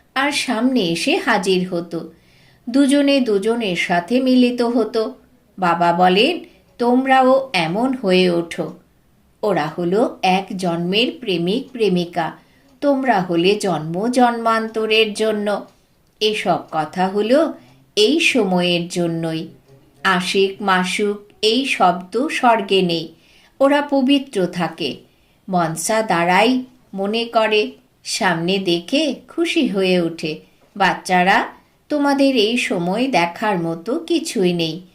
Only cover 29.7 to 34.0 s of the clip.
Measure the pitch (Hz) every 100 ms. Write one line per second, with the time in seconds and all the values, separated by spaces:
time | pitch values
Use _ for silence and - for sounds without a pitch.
29.7 | 196 185 180 165 165 160 156 - _ _
30.7 | 202 185 160 - 180 180 220 - - _
31.7 | _ _ 302 285 277 277 262 208 247 -
32.7 | 202 170 208 269 185 170 - 214 190 165
33.7 | 165 226 311